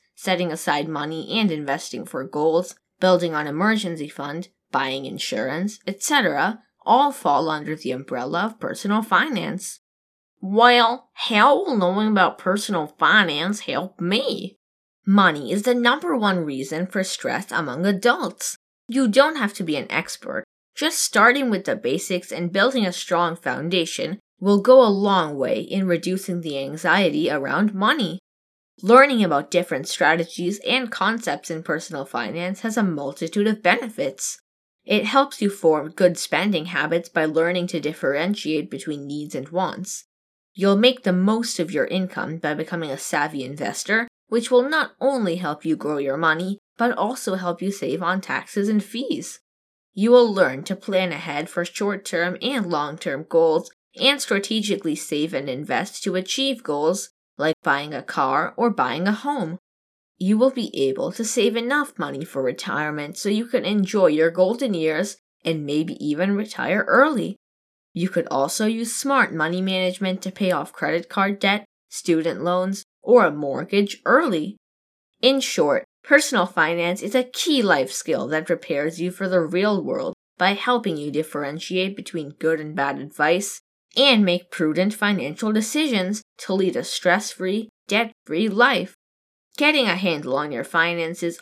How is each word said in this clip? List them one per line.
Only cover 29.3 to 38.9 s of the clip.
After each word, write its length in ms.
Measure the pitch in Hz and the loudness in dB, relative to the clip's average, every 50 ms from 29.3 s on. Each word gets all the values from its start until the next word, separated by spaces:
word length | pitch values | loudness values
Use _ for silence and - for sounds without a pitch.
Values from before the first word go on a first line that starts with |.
| 151 139 131 - | 2 0 0 0
different 380 | - 175 175 - 160 131 - - | 0 0 0 0 -2 -6 -4 -6
strategies 720 | - - 165 147 160 170 165 - - - 175 175 208 208 - | -2 2 4 4 4 2 0 -4 -6 -6 -4 -4 -4 -4 -2
and 240 | - 233 262 254 220 | -2 -2 -2 -2 -4
concepts 600 | - - 185 202 226 233 - - 143 143 - - | -4 -2 -2 -2 -2 -2 -4 -6 -6 -6 -6 -8
in 120 | 165 160 | -8 -8
personal 420 | 156 - 151 151 - - 165 139 135 | -6 -4 -6 -6 -6 -8 -10 -10 -8
finance 560 | - - 120 117 101 110 165 175 185 196 - | -8 -6 -6 -6 -6 -6 -6 -6 -6 -6 -6
has 160 | - 226 214 | -6 -4 -2
a 60 | 233 | 0
multitude 640 | 208 185 160 147 143 135 - - 170 165 - 202 208 | 0 0 0 -2 -4 -6 -6 -6 -8 -4 0 0 0
of 160 | 220 214 214 | 0 0 0
benefits. 760 | - 175 208 - 277 226 - - 139 135 135 - - - - - _ _ _ _ _ _ _ _ _ | 2 2 2 2 -2 -6 -6 -4 -4 -4 -6 -6 -8 -10 -10 -12 _ _ _ _ _ _ _ _ _
It 220 | - 208 214 214 | 0 0 0 2
helps 340 | 208 - 269 277 277 - - | 2 4 4 2 2 0 -2
you 80 | 208 202 | -2 -2
form 440 | 196 - - 165 156 151 143 156 | 0 2 2 4 4 2 0 -4
good 260 | - - 190 180 170 - | 2 4 4 4 4 0
spending 480 | - - - 147 185 208 196 160 156 | -4 -2 -2 0 0 0 0 -2 -2
habits 420 | 175 175 139 143 156 165 170 - - | -4 -2 -2 0 0 0 -2 -2 -2
by 160 | - 170 156 | -2 0 0
learning 440 | 156 156 160 165 170 180 180 175 175 | 2 2 2 2 2 0 -2 -2 -2
to 120 | - 165 | -4 -4
differentiate 920 | 143 147 151 - - 135 143 143 165 185 208 - - 151 156 151 151 - | -4 -4 -6 -4 -2 -2 0 0 0 -2 -2 -4 -4 -2 -2 -2 -4 -6
between 360 | - 135 - 156 | -10 -10 -8 -8